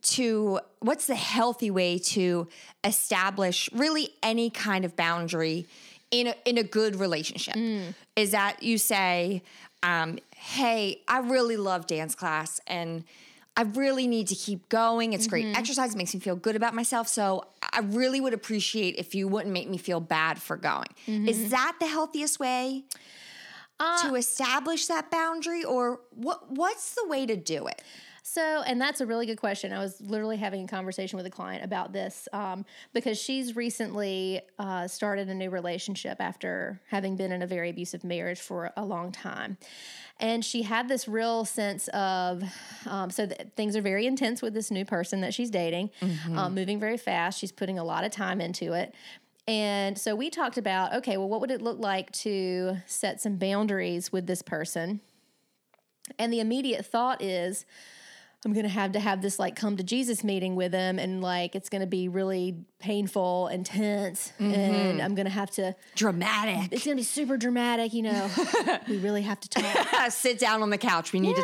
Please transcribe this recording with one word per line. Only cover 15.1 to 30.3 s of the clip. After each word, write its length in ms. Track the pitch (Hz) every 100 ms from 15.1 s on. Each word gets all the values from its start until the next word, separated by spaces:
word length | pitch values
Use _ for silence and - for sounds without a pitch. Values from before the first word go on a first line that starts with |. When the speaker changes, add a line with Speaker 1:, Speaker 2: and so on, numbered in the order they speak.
Speaker 1:
It's 140 | 202 226
great 180 | - 220
Speaker 2:
Mm-hmm. 100 | 208
Speaker 1:
exercise. 400 | 233 269 254 214
It 20 |
makes 160 | 180
me 60 | 185
feel 140 | 196 180
good 180 | 220 214
about 180 | 233
myself. 340 | 226 233 240 226
So 360 | 226 202 190 - - -
I 60 | -
really 420 | 202 220 254 269
would 120 | 262
appreciate 640 | 220 - 214 - 220 185 -
if 180 | - 196
you 120 | 196
wouldn't 260 | 208 202
make 140 | 180 -
me 80 | 180
feel 220 | 185 170
bad 420 | 165 160 160 160
for 140 | - 160
going." 300 | 151 69 - - -
Speaker 2:
Mm-hmm. 200 | 214 214
Speaker 1:
Is 220 | 220 214
that 260 | 254 294 339
the 80 | 320
healthiest 520 | 311 320 311 302 -
way 440 | 262 254 262 269 269 - - - - - - - - -
Speaker 2:
Uh, 300 | 320 349 285
Speaker 1:
to 80 | 254
establish 680 | 240 - 254 269 277 330 -
that 240 | 320 302
boundary, 500 | 330 330 330 330 339 -
or 340 | 254 240 247 -
what, 380 | - 262 - 254
what's 440 | 269 359 440 - 480
the 100 | 392
way 160 | 269 254
to 100 | 202
do 320 | 165 156 65
it? 140 | - - - - - -
Speaker 2:
So, 360 | 339 320 311 -
and 160 | 247
that's 200 | 277 285
a 40 | 233
really 220 | 233 226
good 100 | 220
question. 320 | 208 202 190
I 60 | 196
was 240 | 196 190
literally 360 | 202 214 220